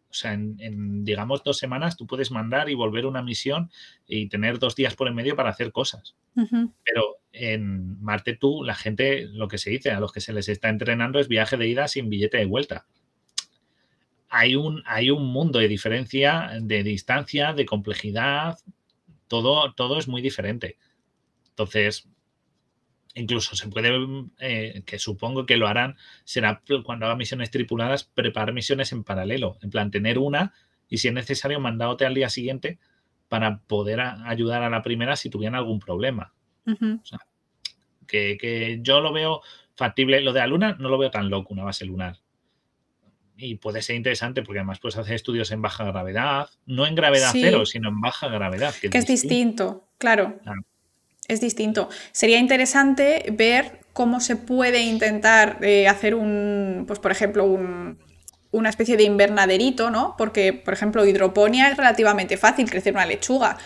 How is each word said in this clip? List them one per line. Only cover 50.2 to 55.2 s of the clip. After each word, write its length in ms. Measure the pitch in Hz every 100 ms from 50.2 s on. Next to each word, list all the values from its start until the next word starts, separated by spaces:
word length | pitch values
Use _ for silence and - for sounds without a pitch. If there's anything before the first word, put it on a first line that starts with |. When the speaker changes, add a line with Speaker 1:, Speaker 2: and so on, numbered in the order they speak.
| 190 -
Speaker 1:
Claro. 180 | - 98 - _ _ _ _ _ -
Speaker 2:
Es 140 | 220
distinto. 480 | 233 226 214 220 190 - -
Sería 260 | - 226 233
interesante 880 | 254 262 254 277 277 269 277 320 -
ver 440 | 214 226 247 254 - _
cómo 260 | - 240 247
se 160 | 240
puede 460 | 233 - 254 247 240
intentar, 760 | 233 220 220 214